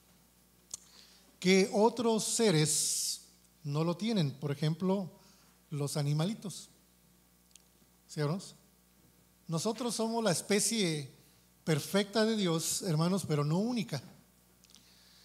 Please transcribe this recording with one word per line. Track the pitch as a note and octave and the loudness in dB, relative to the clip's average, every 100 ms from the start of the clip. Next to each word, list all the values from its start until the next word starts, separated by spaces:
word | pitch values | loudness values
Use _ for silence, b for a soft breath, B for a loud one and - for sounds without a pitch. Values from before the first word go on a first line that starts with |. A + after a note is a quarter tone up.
| _ _ _ _ _ _ _ - B B B B B _ | _ _ _ _ _ _ _ -18 B B B B B _
que | F3+ F#3+ G3+ | 4 4 4
otros | A3 A3+ A#3 A#3 A3 | 4 2 2 0 0
seres | - - A3+ D#3 D3+ - - - - - - _ _ _ | -2 0 4 4 2 0 -2 -2 -4 -8 -14 _ _ _
no | C#3+ D3 | -6 -2
lo | E3 E3+ | -2 -2
tienen. | G#3+ G#3+ C#3+ | -2 0 0
Por | B2 D3 | -2 -6
ejemplo, | C#3+ D#3 E3 F#3 G3 F3 b b b b b _ | -2 -2 0 0 -2 -4 b b b b b _
los | C#3+ C#3+ D#3 | -6 -4 -2
animalitos. | C#3+ D3+ F3 A3 F#3+ - - _ _ _ _ _ _ _ _ - _ _ _ _ _ | 0 0 -2 -4 -10 -14 -18 _ _ _ _ _ _ _ _ -20 _ _ _ _ _
¿Sí, | D#3 | -4
hermanos? | C#3+ F#3+ - - _ _ _ _ _ _ _ _ - | -2 -4 -8 -20 _ _ _ _ _ _ _ _ -6
Nosotros | E3 G#3+ A#3 A#3+ | -4 -2 -2 -4
somos | - A3+ A#3 | -2 -2 2
la | G#3+ | 2
especie | D#3 - G3+ - A3+ F3+ D3+ C3+ - b b b _ | 2 2 2 2 2 0 0 -6 -14 b b b _
perfecta | - D3 - G3 G3+ A3+ | 0 0 2 0 0 2
de | G#3+ A3 | 2 2
Dios, | F3+ D#3+ E3 - | 2 0 -2 -4
hermanos, | G3 D#3 E3+ F#3+ - | 0 2 2 0 0
pero | D3 | 0
no | D3 F3 | 2 0
única. | A3+ B3 F3 C#3+ - - _ _ _ _ _ b b b b b | 0 -2 -4 -6 -10 -20 _ _ _ _ _ b b b b b